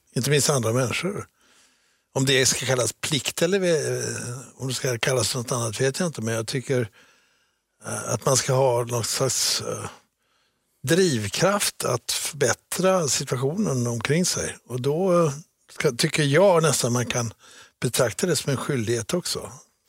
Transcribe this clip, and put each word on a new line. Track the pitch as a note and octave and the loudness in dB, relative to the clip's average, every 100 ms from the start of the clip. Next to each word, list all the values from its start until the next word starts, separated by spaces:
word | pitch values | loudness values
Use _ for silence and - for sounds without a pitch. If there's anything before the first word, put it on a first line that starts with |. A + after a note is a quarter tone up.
| _ - | _ -4
inte | B2+ | 2
minst | D3 - | 2 2
andra | C#3 A2+ | 2 2
människor. | A#2+ A#2+ - F3+ G#3 - _ _ _ _ _ _ _ _ | 0 0 -2 -4 -8 -12 _ _ _ _ _ _ _ _
Om | C3+ C3+ | -4 2
det | C3 B2+ | 4 4
ska | - B2+ | 0 0
kallas | B2+ A2 | 0 0
plikt | - - C#3 - - | -4 -4 -2 -2 -2
eller, | E3+ G3 F3+ D#3 B2+ B2 | 0 2 2 0 0 -4
eh, | A#2 A2+ A2+ B2+ - - | -4 -8 -8 -10 -14 -10
om | C3 | -6
det | |
ska | B2 C3+ A#2+ | -4 -4 -2
kallas | - C3 A2+ C3 | 0 2 0 -2
något | A2+ | -4
annat | B2 A2+ G#2 | -2 -4 0
vet | C3 C3+ | -2 0
jag | F3+ | -4
inte, | C3+ | -2
men | A2 | -4
jag | A2+ A2+ | -4 -2
tycker, | C#3 A#2+ B2+ A2+ _ _ _ _ _ _ _ _ _ - | -6 -2 -2 -2 _ _ _ _ _ _ _ _ _ -10
eh, | G#2+ - | -8 -4
att | A#2+ D3 | -2 2
man | C3 | 2
ska | - | 2
ha | C3 C3+ A#2+ | 2 4 2
någon | A#2 A#2+ | 0 -4
slags, | G#2+ - C3 - - - | -2 -2 0 0 0 -2
eh, | G#2+ G#2+ G#2+ - _ _ _ _ _ _ _ _ | -4 -8 -10 -14 _ _ _ _ _ _ _ _
drivkraft | B2+ E3+ F3+ A#2+ G2+ - F3 G3+ - - - | 0 4 4 2 -2 0 2 2 -2 -2 -4
att | B2 - | -2 -4
förbättra | - - C#3+ B2 - - - F#3 F#3 D3 | -6 -6 -2 0 0 -6 -2 2 2 0
situationen | - C#3+ B2 C3+ F#3+ F#3 B2+ A#2+ | -2 -2 -2 -2 -2 -2 0 -2
omkring | A#2 - D#3+ F3+ | -2 0 2 2
sig. | - D#2+ - - | -2 -6 -10 -10
Och | B2 | -4
då, | C3+ D#3 F#3+ F3 D#3+ | -2 0 2 4 2
eh, | C#3+ - _ _ | 0 -14 _ _
ska, | - D#3 | -2 -2
tycker | A#2+ D#3 - | 2 0 2
jag | C#3+ D3 G3+ E3+ | 4 6 8 6
nästan | D#3+ B2+ B2 | 4 2 2
man | B2 A#2+ | 0 0
kan | B2+ A#2 - - - - - | -2 -4 -8 -20 -20 -20 -6
betrakta | C3 - A#2+ - F#3 | -4 2 0 2 0
det | D3+ | 0
som | - | 0
en | C3 | -2
skyldighet | - C3+ A2 A#2 A2 | 0 -2 0 -2 -2
också. | F3 - - - B2+ - _ | -4 -2 -8 -8 -16 -20 _